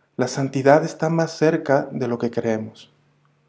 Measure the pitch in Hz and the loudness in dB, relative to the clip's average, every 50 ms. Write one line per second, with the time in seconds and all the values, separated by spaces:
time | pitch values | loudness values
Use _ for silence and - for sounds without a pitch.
0 | _ _ _ - 127 120 - 143 135 135 139 139 127 135 143 160 160 160 - - | _ _ _ -4 -4 -2 -2 -4 -4 -2 -4 2 4 6 6 6 4 0 -4 -4
1 | 160 160 165 165 165 160 - - 156 156 160 156 - - 135 143 - - - 110 | -2 0 0 0 0 -2 -2 0 2 2 2 0 0 0 0 0 0 -2 -6 -4
2 | 123 120 120 117 120 120 120 120 - 113 110 110 110 110 - - - - _ _ | -4 -4 -2 -2 -4 -4 -4 -2 -2 -2 -2 -2 -4 -8 -14 -18 -20 -20 _ _
3 | _ _ _ _ _ _ _ _ _ | _ _ _ _ _ _ _ _ _